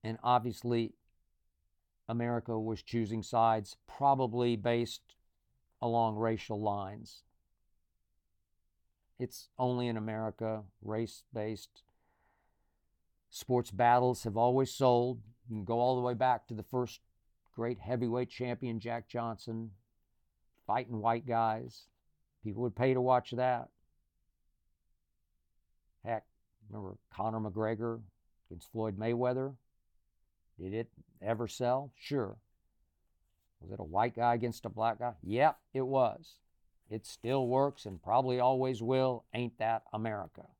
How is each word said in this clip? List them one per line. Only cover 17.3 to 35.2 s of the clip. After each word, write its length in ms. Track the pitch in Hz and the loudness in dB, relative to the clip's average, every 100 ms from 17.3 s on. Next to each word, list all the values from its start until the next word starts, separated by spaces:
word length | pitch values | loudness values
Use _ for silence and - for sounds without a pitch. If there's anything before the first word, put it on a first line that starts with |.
| _ _ | _ _
great 240 | - 117 120 | -6 -4 -4
heavyweight 520 | 123 123 117 120 123 | -4 0 0 0 -2
champion, 500 | - 123 120 123 113 | -4 -6 -4 -4 -4
Jack 260 | 113 117 - | -4 -8 -6
Johnson, 640 | 123 117 110 - 113 113 95 _ _ _ _ _ _ _ _ - | -6 -4 -6 -8 -8 -8 -14 _ _ _ _ _ _ _ _ -2
fighting 340 | 113 117 113 | -2 -2 -2
white 260 | 110 117 127 | 0 0 0
guys. 560 | 117 113 110 123 - - _ _ _ _ _ | 0 2 0 -6 -14 -20 _ _ _ _ _
People 200 | 110 104 | -8 -4
would 140 | 120 104 | -4 2
pay 180 | 131 | 2
to 60 | 127 | 4
watch 300 | 127 127 123 | 4 2 2
that. 360 | 120 127 120 123 _ _ _ _ _ _ _ _ _ _ _ _ _ _ _ _ _ _ _ _ _ _ _ | -2 0 0 -6 _ _ _ _ _ _ _ _ _ _ _ _ _ _ _ _ _ _ _ _ _ _ _
Heck, 200 | 110 113 _ _ _ _ 107 | -6 -6 _ _ _ _ -16
remember 260 | 104 95 98 _ | -12 -12 -14 _
Conor 260 | - 110 110 | -4 -4 -2
McGregor 600 | 107 98 110 110 117 117 101 _ _ _ _ | -4 -2 -2 -2 -4 -6 -12 _ _ _ _
against 240 | 85 - | -18 -12
Floyd 260 | 113 110 98 | -6 -4 -2
Mayweather? 580 | 113 120 123 127 135 135 _ _ _ _ _ _ _ _ _ - | 0 2 2 0 -4 -8 _ _ _ _ _ _ _ _ _ -12
Did 160 | 92 | -6
it 140 | 107 117 - - _ | -4 -6 -12 -20 _
ever 260 | 98 113 117 | -4 -2 -2
sell? 420 | - 123 131 143 _ | -2 0 0 -2 _
Sure. 400 | - 143 101 107 _ _ _ _ _ _ _ _ _ _ _ _ | -4 -2 -2 -6 _ _ _ _ _ _ _ _ _ _ _ _
Was 120 | 85 | -14
it 80 | 101 | -10
a 40 | |
white 300 | 78 90 120 | -4 0 0
guy 200 | 113 120 | 0 0
against 320 | 120 120 117 110 | 2 -2 -4 -10
a 40 | |
black 280 | 104 113 107 | -2 -2 0
guy? 160 | 123 117 | -6 -6